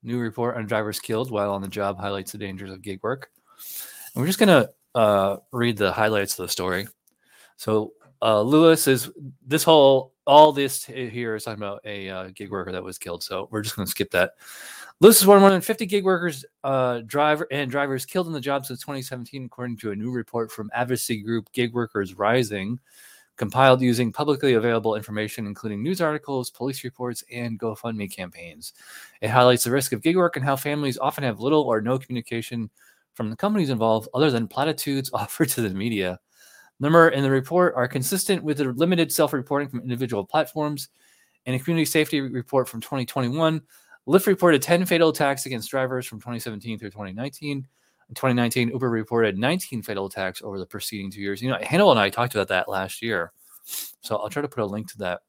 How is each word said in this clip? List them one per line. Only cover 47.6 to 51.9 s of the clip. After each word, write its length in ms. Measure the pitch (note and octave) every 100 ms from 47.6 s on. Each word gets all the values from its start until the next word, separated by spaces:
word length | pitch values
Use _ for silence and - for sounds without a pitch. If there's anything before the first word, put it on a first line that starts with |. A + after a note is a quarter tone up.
| C3+ _ _ _ _
In 60 |
twenty 200 | A#2+ C3
nineteen, 340 | B2 A#2+ C3 A#2+
Uber 220 | B2 B2
reported 480 | A2+ G#2+ A#2 A2 F#2+
nineteen 420 | A#2+ F3+ - A#2
fatal 240 | G2+ G2+
attacks 380 | G2 G2+ F#2+ F2+
over 160 | G#2+ G2
the 80 | F2+
preceding 440 | G#2 - G#2+ G2
two 120 | G2
years. 180 | G2+ G2+
You 80 | B2+
know, 80 | A2+
Hannibal 300 | A2+ E3 G3+